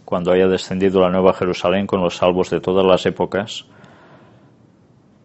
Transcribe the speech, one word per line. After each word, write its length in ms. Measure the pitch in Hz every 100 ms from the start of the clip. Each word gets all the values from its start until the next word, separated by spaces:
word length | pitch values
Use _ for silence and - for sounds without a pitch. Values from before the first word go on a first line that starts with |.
cuando 260 | - 92 87
haya 160 | 92 95
descendido 540 | 92 - 92 95 95
la 100 | 90
Nueva 240 | 92 92
Jerusalén 540 | - 90 87 90 98 101
con 120 | 95
los 160 | 87 -
salvos 340 | 90 90 90
de 100 | 85
todas 260 | 92 95 95
las 200 | 90 98
épocas, 600 | - 87 95 107 - - - - - - - - _ _ _ _ _ _ _ _ _